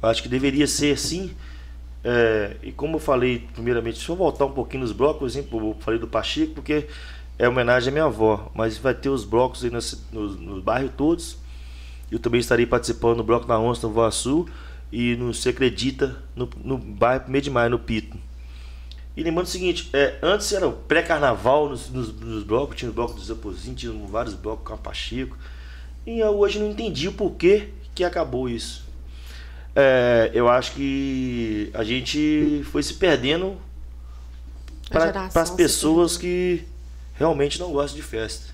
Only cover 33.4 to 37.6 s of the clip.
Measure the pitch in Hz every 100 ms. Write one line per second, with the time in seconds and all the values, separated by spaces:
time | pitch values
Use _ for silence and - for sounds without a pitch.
33.4 | 190 190 - - - - - - - -
34.4 | - - - - - 160 165 196 185 170
35.4 | 165 180 160 - 151 165 170 170 175 180
36.4 | 180 170 - - - - - - 151 147
37.4 | 143 147